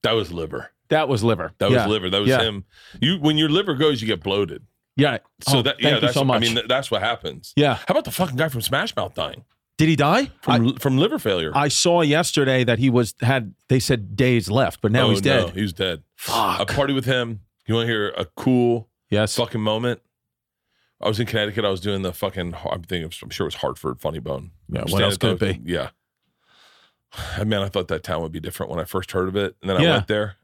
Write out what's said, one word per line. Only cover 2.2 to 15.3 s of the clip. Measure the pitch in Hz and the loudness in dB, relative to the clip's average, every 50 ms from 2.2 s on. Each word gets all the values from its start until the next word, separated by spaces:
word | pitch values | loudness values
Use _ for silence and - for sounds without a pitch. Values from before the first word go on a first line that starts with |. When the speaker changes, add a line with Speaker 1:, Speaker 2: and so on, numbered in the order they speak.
Speaker 1:
was | 104 123 | 2 4
Speaker 2:
Yeah. | 131 123 | 2 2
Speaker 1:
him. | 113 113 104 98 95 _ _ - - - - - | 2 -2 -4 -8 -12 _ _ -20 -20 -20 -6 -2
You, | 123 143 185 180 | 0 0 0 0
when | 143 156 156 | 0 0 2
your | 151 156 156 | 2 2 2
liver | 147 185 202 196 151 | 2 0 0 0 0
goes, | 127 160 151 143 117 | 2 2 2 2 0
you | 110 | -2
get | 110 107 85 | -2 -4 -2
bloated. | - 98 95 101 101 82 67 - - _ _ _ _ _ _ | -2 -2 0 0 -2 -2 -6 -16 -18 _ _ _ _ _ _
Speaker 2:
Yeah. | 131 139 147 123 107 _ _ _ _ | 2 2 2 2 -2 _ _ _ _
Speaker 1:
So | - - 135 143 | -2 2 2 2
Speaker 2:
Oh, | |
Speaker 1:
that, | - 139 135 | 2 2 -2
Speaker 2:
thank | - | 2
Speaker 1:
yeah, | 120 151 139 | 2 2 2
Speaker 2:
you | 113 | 4
Speaker 1:
that's, | 110 123 123 | 2 2 2
Speaker 2:
so | 143 | 2
much. | 139 131 123 | 2 4 2
Speaker 1:
I | 110 | 2
mean, | 117 117 113 | 2 2 0
th-, | 120 113 113 | -2 0 0
that's | 123 135 135 - | -2 -2 0 -2
what | 117 101 | -4 -2
happens. | 98 113 117 - - 80 65 65 - - - | -2 -2 -4 -4 -8 -12 -12 -12 -18 -2 2
Speaker 2:
Yeah. | 139 147 143 120 | 2 4 4 2
Speaker 1:
How | 95 - - | 0 -2 0
about | 190 302 302 | -2 0 0
the | - | -2
fucking | - - 185 170 127 | -4 -4 -2 -2 0
guy | 127 160 160 | -2 -2 -2
from | 131 117 | -2 -6
Smash | 104 - 127 143 190 226 - | -4 -2 -2 -2 -2 -2 -4
Mouth | - 92 80 - | -6 -6 -6 -6
dying? | - 80 - - - - _ _ _ _ _ _ | -8 -8 -8 -8 -14 -20 _ _ _ _ _ _
Speaker 2:
Did | - 151 156 | 2 4 4
he | 160 | 4
die? | 139 147 147 180 240 277 277 - _ | 4 4 4 4 2 0 -2 -8 _
Speaker 1:
From, | - - 120 120 117 123 | -2 0 2 4 2 2
Speaker 2:
I, | - - | 0 0
Speaker 1:
from | - 139 131 131 | -2 0 2 2
liver | 160 233 302 - | 2 2 0 -2
failure. | - 110 95 87 80 78 - | -2 0 0 0 -2 -2 0
Speaker 2:
I | 135 147 143 | 0 0 2
saw | - - - 175 170 175 | 0 2 2 4 4 4
yesterday | 165 147 147 160 175 - - 156 143 135 131 131 123 | 4 4 2 2 0 0 0 2 2 4 4 2 4
that | 117 117 113 | 2 2 4
he | 131 135 | 4 4
was, | 117 123 120 104 - _ | 4 4 2 2 -2 _
had, | - 117 135 131 113 95 - _ _ _ | 2 2 2 2 0 -6 -14 _ _ _
they | 131 131 | 2 2
said | - - 135 117 101 98 104 | 4 2 0 0 0 -8 0
days | 98 131 127 123 117 90 92 | 2 2 4 4 2 2 2
left, | 104 131 131 - - - | 2 2 2 0 -2 -2
but | - 104 | 0 2
now | 107 131 131 | 4 4 4
Speaker 1:
Oh, | 117 | 4
Speaker 2:
he's | 110 98 98 | 2 2 2
Speaker 1:
no, | 135 | 2